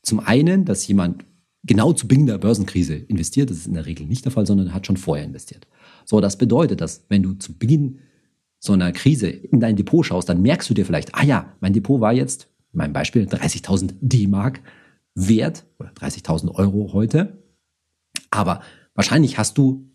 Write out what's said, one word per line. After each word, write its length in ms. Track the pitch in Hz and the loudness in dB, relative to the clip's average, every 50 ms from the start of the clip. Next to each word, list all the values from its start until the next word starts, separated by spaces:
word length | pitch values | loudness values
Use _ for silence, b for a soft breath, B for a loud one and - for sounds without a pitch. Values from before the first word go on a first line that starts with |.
zum 180 | _ - 110 107 | _ -2 -2 -2
einen, 460 | - - 110 135 156 175 190 196 180 | 0 2 2 4 4 4 2 2 2
dass 200 | - 95 - - | 0 -2 -4 -2
jemand 380 | - 101 101 87 87 85 - - _ _ _ _ _ _ _ | 0 2 2 2 0 -4 -6 -12 _ _ _ _ _ _ _
genau 320 | - - 104 104 113 160 170 | 0 2 2 4 4 2 0
zu 140 | - - 104 | 0 2 2
Beginn 180 | 131 139 151 | 4 4 4
der 100 | 127 107 | 2 0
Börsenkrise 580 | 87 85 107 117 101 95 - - 92 87 76 78 | 0 0 0 2 2 -2 -2 -2 -2 -2 -2 -4
investiert, 540 | 76 - _ 104 95 82 - - 135 143 120 | -8 -6 _ -4 -4 -4 -2 0 -2 0 0
das 80 | 92 | -4
ist 100 | 80 80 104 | -8 -6 -8
in 40 | |
der 140 | 95 82 76 | -6 -6 -6
Regel 180 | 78 82 80 76 | -8 -10 -10 -6
nicht 220 | 76 110 - - | -6 -6 -4 -4
der 60 | 127 | -4
Fall, 120 | - 113 101 | -2 -2 0
sondern 300 | 80 101 98 92 90 85 | 2 2 0 0 -2 -4
hat 120 | 95 - | -8 -4
schon 120 | - 95 95 | -4 -4 -4
vorher 260 | - - 76 73 73 | -2 -4 -4 -4 -6
investiert. 420 | 76 67 65 - - - - - b b b b b b b b | -10 -12 -14 -18 -20 -20 -20 -20 b b b b b b b b
So, 160 | - 107 107 | 0 2 2
das 160 | 92 98 98 | 2 2 0
bedeutet, 460 | - 123 - 113 120 85 147 95 - | 0 0 2 4 2 2 2 0 -4
dass 240 | 82 82 - - _ _ | -6 -8 -8 -14 _ _
wenn 140 | 101 101 | 0 0
du 100 | 92 95 | 2 0
zu 240 | 95 98 - - - | -4 -8 -12 -16 -8
Beginn 440 | _ 117 117 160 151 147 127 131 B B B B B B B B B _ _ _ _ | _ 2 2 2 2 2 -2 -6 B B B B B B B B B _ _ _ _
so 160 | - - 101 | -2 0 0
einer 180 | 92 90 90 | 2 2 0
Krise 360 | 87 - - 139 143 127 107 85 | -4 2 2 2 2 4 -2 -4
in 320 | - - - - - 117 | -6 -8 -2 2 2 2
dein 160 | 120 113 104 | 4 2 0
Depot 280 | 98 98 - - 170 151 | 0 0 2 2 2 2
schaust, 240 | - 92 90 - - | 2 -2 -4 0 0
dann 140 | 87 87 | 0 2
merkst 260 | 95 123 165 175 - - | 4 2 2 0 0 -2
du 60 | 117 | 0
dir 100 | - 95 | 0 0
vielleicht, 300 | 92 104 - - - - | 0 -2 -4 -4 -6 -2
ah 100 | - - | 0 2
ja, 300 | 143 127 98 95 - - _ | 2 2 0 -2 -8 -12 _
mein 120 | 95 95 | -2 0
Depot 300 | 98 110 101 - 139 123 | 0 0 2 2 0 2
war 100 | 110 107 | 2 2
jetzt, 360 | 120 127 131 135 - - - _ _ _ _ _ - | 2 2 0 -2 -6 -12 -14 _ _ _ _ _ -6
in 40 | - | -4
meinem 140 | - 76 | -4 -4
Beispiel, 320 | 73 - - - - 120 98 | -4 -4 -6 0 2 0 2
dreißigtausend 680 | 95 - 98 - - - - - - 98 95 98 92 - - | 2 -2 -4 -2 -4 -4 -6 -4 -2 -2 -2 -2 -4 -6 -4
D-Mark 580 | - 123 127 120 101 98 101 98 104 - 131 - b b b b b b b b b _ _ | 0 2 2 2 2 2 0 0 0 -2 -4 -6 b b b b b b b b b _ _
wert 500 | - 95 95 113 110 - 160 165 - _ _ _ _ | -4 0 2 2 2 0 -4 -6 -10 _ _ _ _
oder 120 | - - _ | -20 -20 _
dreißigtausend 600 | - - - - - - - 80 80 - 82 - | -10 -10 -10 -10 -10 -6 -4 -4 -4 -4 -6 -2
Euro 380 | - 98 101 95 104 104 92 | 0 0 2 2 -2 -4 -2
heute. 500 | 92 101 110 110 - 151 196 - - - _ _ _ _ _ _ _ _ _ _ _ _ _ _ _ - _ _ | 0 0 0 2 2 0 0 -2 -8 -18 _ _ _ _ _ _ _ _ _ _ _ _ _ _ _ -16 _ _
Aber 300 | - 104 101 92 85 - B B B B B B _ | -2 0 0 0 -2 -4 B B B B B B _
wahrscheinlich 440 | - 101 - 123 160 151 120 - - | -4 -2 2 4 4 2 2 2 -2
hast 180 | 107 - - | -4 -2 0
du 320 | - 139 131 131 131 - _ | 2 2 2 0 -2 -10 _